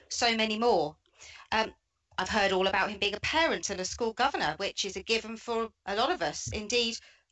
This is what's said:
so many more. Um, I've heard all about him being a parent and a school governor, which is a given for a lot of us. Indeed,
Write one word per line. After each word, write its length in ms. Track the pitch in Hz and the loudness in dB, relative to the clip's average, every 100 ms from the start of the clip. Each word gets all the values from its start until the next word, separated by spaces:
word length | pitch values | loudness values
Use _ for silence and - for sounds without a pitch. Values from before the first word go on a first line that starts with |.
| - | -10
so 300 | - 240 226 | 0 0 2
many 200 | 220 214 | 0 2
more. 380 | 240 190 147 156 _ _ - - - | 4 4 2 -4 _ _ -20 -18 -4
Um, 220 | 220 220 - _ _ _ - | -2 -2 -6 _ _ _ -6
I've 120 | 185 | 0
heard 240 | 220 196 | 2 4
all 140 | 185 190 | 4 2
about 220 | 196 196 | 2 0
him 100 | 202 | 0
being 160 | 202 208 | -2 -2
a 40 | |
parent 500 | - 311 330 214 - | 0 2 4 2 -2
and 120 | 185 | -4
a 40 | 185 | -4
school 280 | - 233 | -2 -2
governor, 400 | 220 262 359 156 156 | 2 0 2 0 0
which 300 | 196 - 196 | -4 -2 -4
is 100 | 190 | -4
a 80 | |
given 320 | - 226 214 226 | -2 -2 -2 -10
for 320 | - 226 220 _ - | -4 -2 -2 _ -6
a 100 | 202 | 0
lot 140 | 262 | 0
of 100 | 359 | 0
us. 260 | 156 - - | -2 -4 -6
Indeed, 420 | - 214 240 233 226 - - _ | -6 -2 0 0 -4 -12 -20 _